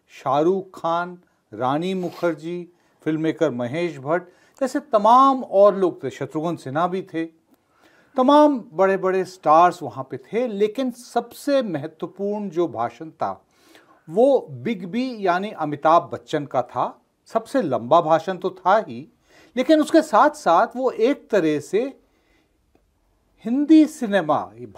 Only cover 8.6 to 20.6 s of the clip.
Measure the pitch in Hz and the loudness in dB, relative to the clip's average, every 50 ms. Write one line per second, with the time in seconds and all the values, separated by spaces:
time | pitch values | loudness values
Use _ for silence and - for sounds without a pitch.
8.6 | - - 151 165 190 190 196 185 175 185 185 190 180 180 - - - 156 151 160 | -6 -8 -2 0 2 2 2 0 0 -2 -2 -2 -4 -6 -8 -4 2 4 6 6
9.6 | 175 180 165 - 156 131 117 131 131 - - 123 - - 185 220 254 233 208 196 | 6 4 2 0 -10 -12 -12 -12 -12 -12 -12 -16 -12 -8 -4 -4 -4 -4 -2 -2
10.6 | 208 214 214 262 269 254 240 - - - - 233 233 233 - - - 285 277 269 | -2 -2 -2 -2 -6 -6 -6 -10 -12 -8 -6 -6 -6 -6 -10 -12 -4 -2 -2 -2
11.6 | 254 208 160 143 139 160 - - 180 - - - 196 202 208 214 208 196 156 170 | -2 -2 -6 -8 -8 -10 -12 -12 -14 -12 -10 -8 -6 -6 -6 -6 -8 -6 -4 -2
12.6 | 175 160 123 113 117 117 - - 165 156 - - 117 101 95 - _ _ _ _ | -2 -2 -2 -4 -6 -6 -6 -10 -18 -16 -10 -8 -6 -6 -8 -8 _ _ _ _
13.6 | _ _ _ - _ _ _ _ _ - 156 208 247 285 269 220 - - 139 120 | _ _ _ -20 _ _ _ _ _ -6 0 2 2 4 4 2 0 -4 -14 -10
14.6 | 123 208 233 180 185 180 170 240 254 262 247 214 196 180 170 180 196 214 208 - | -8 -6 -6 -6 -8 -8 -6 -6 -6 -6 -6 -4 -2 0 0 0 -2 -6 -8 -6
15.6 | 160 147 147 143 - 160 165 170 170 - - - - - - 151 147 - - 131 | -6 -6 -4 -2 2 4 4 2 2 0 -10 -14 -10 -6 -8 -6 -6 -4 -4 -4
16.6 | 120 - - 123 151 226 - _ _ _ _ _ _ _ - 220 220 - - 269 | -4 -4 -4 -6 -6 -6 -6 _ _ _ _ _ _ _ -6 -6 -4 -2 -2 -2
17.6 | 214 147 127 110 113 120 151 170 160 156 165 156 160 190 185 175 185 185 180 - | -2 0 -2 -4 0 2 2 2 4 4 2 2 0 -2 -8 -6 -6 -8 -8 -4
18.6 | - 180 196 226 196 - 117 117 151 - _ _ _ _ _ _ _ _ - 240 | 0 2 2 2 0 -2 -10 -16 -16 -18 _ _ _ _ _ _ _ _ -6 -2
19.6 | 254 - 320 311 285 294 - 320 - - - 208 262 302 302 - - 185 165 175 | 2 2 4 2 4 4 2 2 2 4 4 4 4 4 2 -2 0 2 2 2